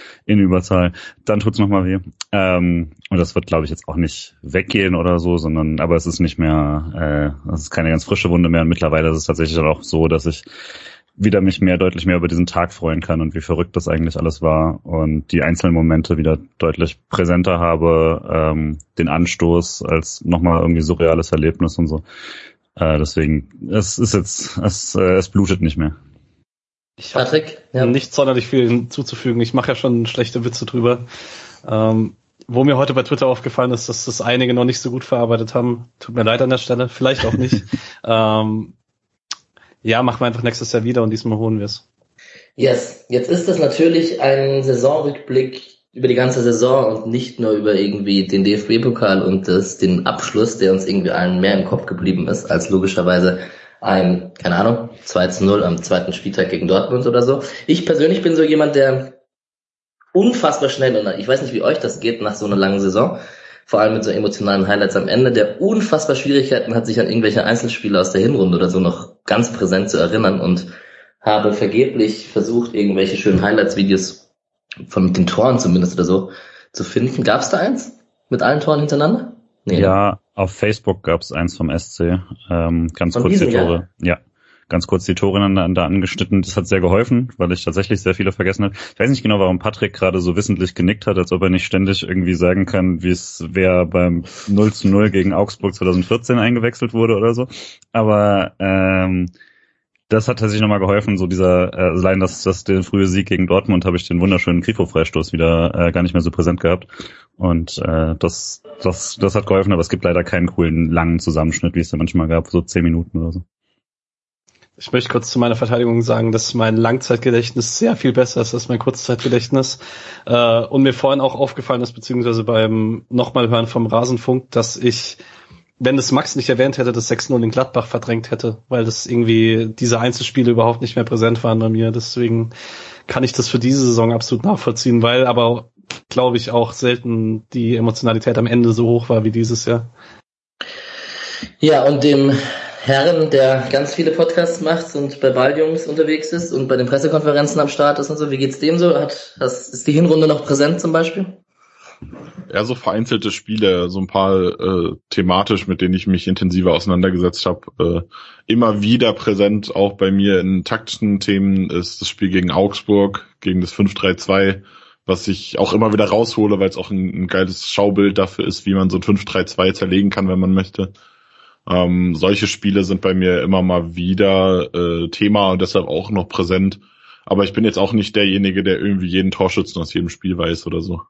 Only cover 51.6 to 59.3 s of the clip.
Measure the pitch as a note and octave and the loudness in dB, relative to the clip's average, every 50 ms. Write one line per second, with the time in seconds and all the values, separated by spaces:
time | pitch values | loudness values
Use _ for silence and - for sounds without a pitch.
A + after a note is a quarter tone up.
51.6 | F2+ - - D#2 - - - - F#2 F#2+ F2+ F2+ E2 - - - - - E2 E2 | -2 -2 -4 -6 -4 -6 -8 -4 -2 -2 -2 -2 -2 -4 -4 -6 -4 -2 -2 -2
52.6 | - - G2 F#2 F#2+ F#2+ - F#2 F2 F2+ F2+ F2+ F2+ F2+ F2+ - - - - - | -2 0 0 0 0 0 -2 0 0 2 2 2 2 2 0 -2 -8 -14 -18 -20
53.6 | - - - _ - - G2 F#2+ F2+ F2+ - - - - - - - F2+ F2 F#2 | -20 -20 -20 _ -4 0 0 2 2 2 0 0 -4 -10 -16 -8 -4 -2 0 0
54.6 | G#2 A#2 A#2 - - - - - - - - F#2 F2+ F2+ - - G2 G2 G2+ G#2 | 2 0 0 -2 -4 -12 -16 -18 -16 -4 -2 0 0 0 -2 0 2 2 2 2
55.6 | F#2 F2 E2+ E2 - - F#2 F2 F2 - - - - G2+ - - F#2 F2+ - - | 2 0 -2 -4 -4 -2 -2 -2 -2 -4 -8 -8 -8 -6 -2 -2 -2 -2 -2 -4
56.6 | - E2+ F#2+ G2 - - B2+ B2 - A#2+ A#2 B2 A#2+ B2+ C#3 C#3 - - - - | 0 0 0 0 0 0 -2 -2 0 2 2 2 2 2 0 -2 -2 -10 -14 -14
57.6 | - - E3 F3 - - D#3+ C#3 D3+ D#3+ F#3 - - E3+ E3 D#3 D#3+ D3+ D#3 D#3 | -2 0 0 0 2 0 0 2 2 2 2 2 0 0 2 2 2 4 4 2
58.6 | D3+ D3 C#3+ C#3 C3+ C3+ C3 B2+ - - - _ _ _ | 2 2 4 2 4 4 2 -2 -4 -8 -14 _ _ _